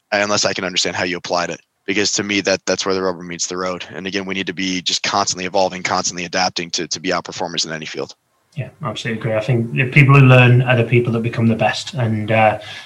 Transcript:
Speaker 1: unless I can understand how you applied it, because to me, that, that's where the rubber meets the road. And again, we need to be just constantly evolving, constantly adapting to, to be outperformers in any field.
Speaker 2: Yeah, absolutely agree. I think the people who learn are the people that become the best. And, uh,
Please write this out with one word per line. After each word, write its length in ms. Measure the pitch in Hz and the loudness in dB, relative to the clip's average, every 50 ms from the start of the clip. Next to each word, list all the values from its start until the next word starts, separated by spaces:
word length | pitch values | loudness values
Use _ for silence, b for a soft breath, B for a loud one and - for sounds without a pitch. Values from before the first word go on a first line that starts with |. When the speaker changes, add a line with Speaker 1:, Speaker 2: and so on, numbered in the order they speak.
| _ _ | _ _
Speaker 1:
unless 320 | 107 101 101 104 104 104 - | 0 0 0 0 0 0 0
I 80 | 107 | -2
can 140 | 98 - 98 | -2 -2 -6
understand 320 | 90 90 87 - 90 82 95 | -4 -2 -2 -4 -2 -2 -4
how 80 | 95 | -4
you 100 | 90 87 | -4 -4
applied 360 | 87 - - 92 87 87 85 | -6 -4 -4 -2 -2 -2 -4
it, 100 | 82 - _ _ _ _ _ - | -6 -10 _ _ _ _ _ -4
because 220 | 98 101 101 95 | -2 0 0 -2
to 120 | - - 101 | -2 -4 -2
me, 160 | 101 104 101 | 0 -2 0
that, 220 | 90 98 95 90 - - | 2 0 0 0 0 -2
that's 180 | 92 95 - | -2 -2 0
where 80 | 98 95 | -2 -2
the 80 | 95 | 0
rubber 220 | 92 95 90 82 90 | -2 -2 -4 -4 -10
meets 240 | 90 85 85 - - | -12 -8 -8 -8 -8
the 100 | 90 90 | -6 -6
road. 260 | 92 92 90 87 - - | -6 -6 -6 -8 -10 -12
And 160 | - 76 92 | -12 -10 -10
again, 200 | 95 95 101 98 | -6 -6 -6 -6
we 100 | 95 95 | -4 -6
need 100 | 95 95 | -6 -6
to 80 | 87 90 | -6 -6
be 260 | 78 95 92 92 90 | -6 -4 -4 -4 -4
just 220 | 82 - - - | -4 -4 -4 -4
constantly 440 | - - - 101 98 - - 92 92 | -4 0 0 0 0 0 -2 -6 -6
evolving, 360 | 90 87 98 95 92 90 92 | -4 0 0 0 0 -2 -4
constantly 420 | 87 - 101 92 90 - 87 87 90 | -4 -2 -2 -2 -2 -4 -6 -6 -10
adapting 460 | 85 85 95 90 92 - - 87 82 | -6 -2 -2 -2 -2 -2 -6 -8 -6
to, 180 | - - 85 76 | -6 -8 -6 -6
to 120 | - 85 | -8 -6
be 100 | 78 90 | -4 -4
outperformers 560 | 90 87 82 - 80 - 92 85 85 78 - | -4 -4 -4 -8 -10 -8 -8 -6 -6 -6 -6
in 60 | 85 80 | -6 -8
any 140 | 78 78 76 | -10 -10 -10
field. 260 | - 80 67 67 - _ _ _ _ _ _ _ _ | -8 -10 -10 -10 -12 _ _ _ _ _ _ _ _
Speaker 2:
Yeah, 160 | - 117 - - _ - | -12 -12 -12 -12 _ -10
absolutely 360 | 110 107 - - - 113 107 | -8 -8 -8 -8 -8 -8 -6
agree. 140 | - 117 110 | -4 -2 -2
I 60 | 110 | -2
think 320 | 107 - 127 117 117 117 | 0 0 0 0 0 -2
the 180 | 143 143 131 123 | -2 -2 -2 2
people 240 | - 151 139 127 139 | 6 6 8 8 8
who 140 | 139 135 127 | 8 10 10
learn 340 | 127 127 123 120 123 123 | 10 8 8 8 6 6
are 160 | 127 - 127 117 | 6 4 2 2
the 60 | 113 | 2
people 280 | - 123 120 117 - 113 | 4 4 2 4 2 0
that 100 | 117 110 | 0 -2
become 240 | 117 - - 113 113 | -2 -2 2 2 2
the 80 | 110 | 2
best. 400 | - 110 107 - - - - - | 2 0 -2 -2 -4 -8 -8 -4
And, 340 | 143 120 113 110 107 107 101 | -2 -2 0 0 -2 -2 0
uh, 300 | 113 110 110 107 101 - B B B B B | 2 4 4 4 4 2 B B B B B